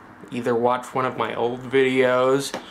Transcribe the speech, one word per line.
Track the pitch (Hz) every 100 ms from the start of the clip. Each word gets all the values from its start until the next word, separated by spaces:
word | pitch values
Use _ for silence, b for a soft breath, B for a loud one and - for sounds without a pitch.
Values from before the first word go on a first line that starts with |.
| - - -
either | 123 127
watch | 117 123 123 -
one | 131
of | 127 120
my | 110
old | 117 120 127
videos | 127 135 131 131 127 127 131 139 139 - B